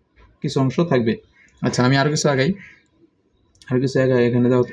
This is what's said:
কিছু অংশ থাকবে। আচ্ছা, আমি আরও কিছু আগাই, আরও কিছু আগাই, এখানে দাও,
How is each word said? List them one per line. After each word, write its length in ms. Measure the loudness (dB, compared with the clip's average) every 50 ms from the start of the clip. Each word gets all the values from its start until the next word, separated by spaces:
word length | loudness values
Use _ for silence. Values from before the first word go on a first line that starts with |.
| _ _ _ _ -20 -20 _ _
কিছু 160 | -8 -4 -2 -2 -2
অংশ 140 | -2 -2 -2 -2 0
থাকবে। 220 | 0 0 0 0 -4 -4 -8 _ _ _ _ _ _ -6
আচ্ছা, 180 | -6 -4 0 0 2
আমি 80 | 2 2 2
আরও 80 | 0 0 -2
কিছু 140 | -2 0 0 0
আগাই, 160 | 0 0 -2 -2 -4 -8 -20 -20 _ _ _ _ _ _ _ _ _ _ _ _ _ _ _ _ _ -8 -4
আরও 100 | -2 -2 -2
কিছু 140 | 0 0 0 0
আগাই, 160 | 2 2 2 2
এখানে 200 | 2 2 2 2 2
দাও, 120 | 2 2 0 -2